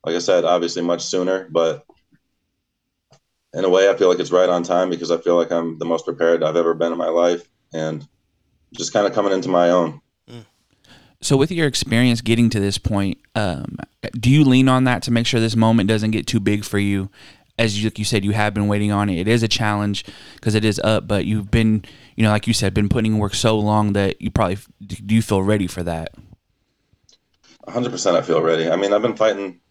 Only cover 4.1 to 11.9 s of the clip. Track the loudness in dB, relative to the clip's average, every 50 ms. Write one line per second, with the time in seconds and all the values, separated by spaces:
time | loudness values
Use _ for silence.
4.1 | 4 2 0 0 2 2 4 4 2 0 0 0 0 0 0 0 -2 -6 -2 -2
5.1 | -2 -2 0 0 2 2 2 0 -2 -4 -4 -4 -8 -8 -4 -4 -4 -4 -4 -6
6.1 | -4 0 2 2 2 2 0 0 0 0 0 0 0 0 -2 -4 -2 -4 -4 -2
7.1 | 0 2 2 2 0 -2 -6 _ _ _ _ _ -10 -8 -6 -6 -8 -10 -12 _
8.1 | _ _ _ _ _ _ _ _ _ _ _ _ -14 -12 -12 -4 -2 0 0 0
9.1 | 0 0 0 0 -2 -2 -2 0 2 2 4 4 4 2 0 -2 -6 -12 _ _
10.1 | _ _ _ _ -20 -20 -20 _ _ _ _ _ _ _ _ _ -20 -20 _ _
11.1 | _ _ -2 0 2 2 2 0 0 0 -2 0 0 -2 -4 0